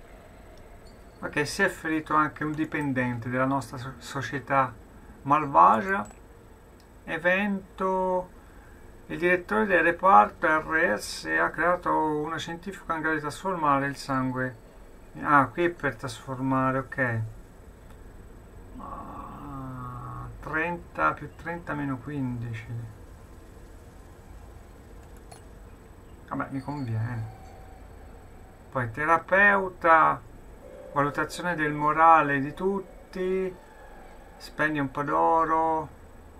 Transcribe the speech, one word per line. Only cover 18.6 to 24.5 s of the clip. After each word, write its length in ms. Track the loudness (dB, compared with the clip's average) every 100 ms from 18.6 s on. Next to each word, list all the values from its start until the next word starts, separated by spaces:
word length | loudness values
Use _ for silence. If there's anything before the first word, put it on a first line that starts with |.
| -16 -14
Ah, 1500 | -12 -12 -12 -12 -12 -12 -12 -10 -10 -10 -10 -10 -10 -10 -12 -12
trenta 720 | -4 -2 -2 -2 -6 -2 0
più 160 | -2 -8 -10
trenta 360 | -8 -8 -6
meno 240 | -4 -4 -4
quindici. 720 | -6 -4 -4 -4 -6 -8 -8 -10 -10 -14 -18 -18 -20 -20 -20 -20 -20 -18 -20 -20 -20 -20 -20 -18 -18